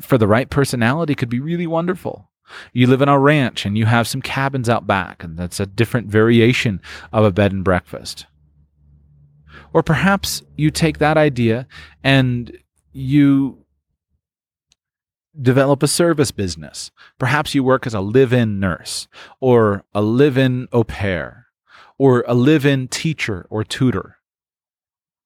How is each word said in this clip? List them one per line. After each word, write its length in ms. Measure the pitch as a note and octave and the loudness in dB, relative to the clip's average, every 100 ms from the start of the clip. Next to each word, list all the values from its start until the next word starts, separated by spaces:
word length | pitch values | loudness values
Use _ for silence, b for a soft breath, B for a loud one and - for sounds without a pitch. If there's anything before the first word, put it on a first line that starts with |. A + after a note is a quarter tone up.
for 160 | - C3 | -2 2
the 100 | G#2+ | 4
right 220 | G#2+ C3+ | 2 0
personality, 640 | - C#3 B2+ A2+ D3+ E3 | -2 -2 0 -2 -2 -4
could 160 | C#3+ B2+ | -4 -4
be 100 | A#2+ | -6
really 280 | D3 E3+ E3+ | -6 -6 -4
wonderful. 640 | E3 F3 F3+ - - _ _ B B B | -4 -4 -6 -8 -12 _ _ B B B
You 140 | B2 B2 | 0 2
live 140 | C3 | 4
in 80 | C#3+ | 4
a 100 | C#3+ | 4
ranch 460 | C#3 D3+ B2 - G2+ | 4 4 0 -4 -4
and 120 | G#2 | -2
you 80 | A2 | 2
have 220 | A#2 A2+ | 2 0
some 140 | C3+ | -6
cabins 460 | - - C#3 C3+ A#2 | -8 -4 -4 -2 -2
out 200 | A2+ G2 | -2 0
back, 360 | G2 F2 - | -2 -2 -12
and 140 | F2 D#2+ | -14 -10
that's 220 | F2 - | -10 -6
a 60 | G2+ | -8
different 420 | G2 A#2 B2+ G#2 | -2 -2 -2 0
variation 720 | G#2+ A2+ A#2 A2+ B2+ B2 F#2 B B B | 2 4 6 4 2 -2 -4 B B B
of 120 | A2+ | 0
a 80 | G#2+ | 2
bed 200 | F2+ G2+ | 2 0
and 120 | F#2+ | 0
breakfast. 640 | F#2 F2+ - - - - - _ _ _ _ _ _ _ _ _ _ _ _ B B | 0 -2 -2 -16 -14 -18 -20 _ _ _ _ _ _ _ _ _ _ _ _ B B
Or 120 | E3 | -2
perhaps 580 | - D3+ E3+ G3 - - - - | 0 0 2 0 -4 -10 -12 -2
you 140 | D3+ | -2
take 260 | - D#3+ D3+ | 0 -2 0
that 200 | D3+ D#3 | 0 2
idea 500 | D3+ B2 A#2 A2+ C3 B B B | 2 2 0 0 -6 B B B
and 540 | C3+ C3+ B2+ A#2+ A#2 - _ _ _ | 0 2 2 -2 -8 -16 _ _ _
you 680 | C3+ C3 D3 C#3+ C#3 C#3 - _ _ _ _ _ _ _ _ _ _ _ _ _ _ _ _ _ D#3 | -12 -2 2 4 4 0 -6 _ _ _ _ _ _ _ _ _ _ _ _ _ _ _ _ _ -4
develop 400 | B2+ B2+ C#3 C#3 | 0 2 2 2
a 60 | D3 | 0
service 420 | - F3 D3+ C#3 | 2 2 2 0
business. 640 | - G2 E2 D2 - - _ b b | -2 -8 -8 -14 -16 -18 _ b b
Perhaps 380 | B2 D3 D3+ C#3+ | -2 -2 -2 -2
you 80 | |
work 240 | C3 C3 - | 2 0 0
as 80 | A2 | -6
a 60 | |
live-in 580 | G2 A#2 C3+ B2 A2+ G2+ | 0 2 2 2 0 -2
nurse 480 | G2 E2 - - - B B B | -2 -4 -8 -12 -12 B B B
or 440 | C3 A#2+ G#2+ G2 - G#2 | 2 4 4 0 -6 -4
a 60 | |
live-in 640 | G#2 A#2+ D3 B2+ C3 B2+ B2+ | -2 2 2 2 0 -2 -4
au 120 | B2 | -2
pair 640 | A2+ - G#2 F2 B1+ A#1+ _ _ _ b b b | -2 -4 -4 -4 -8 -14 _ _ _ b b b
or 260 | C3+ B2 A#2+ | 2 2 2
a 80 | B2 | 0
live-in 520 | B2+ D#3 C#3+ C3+ B2+ | 2 2 2 -2 -4
teacher 600 | - E3 D3 - F#2 - | -6 -6 -6 -8 -8 -8
or 140 | G#2+ | -8
tutor 540 | G#2+ - C3 G2+ - _ _ _ _ _ _ _ _ _ _ _ | -8 -2 -2 -2 -8 _ _ _ _ _ _ _ _ _ _ _